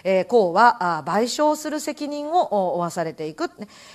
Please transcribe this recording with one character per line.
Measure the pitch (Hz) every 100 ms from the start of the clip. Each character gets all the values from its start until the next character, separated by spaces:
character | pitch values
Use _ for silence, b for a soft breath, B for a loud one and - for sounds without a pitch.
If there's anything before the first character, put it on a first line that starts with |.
え | 185 190
ー、 |
公 | 180 240 185
は、 | 175 233 - 180 160
あ |
ー、 | 160
賠 | 190
償 | 240 - 302
す | 302 302
る | 302
責 | 302 - 294
任 | 294 294
を、 | 349 - 208 180
お、 | 165
負 |
わ | 170
さ | 175
れ | 165
て | 151 156
い |
く。 | 156 339 - 208 B B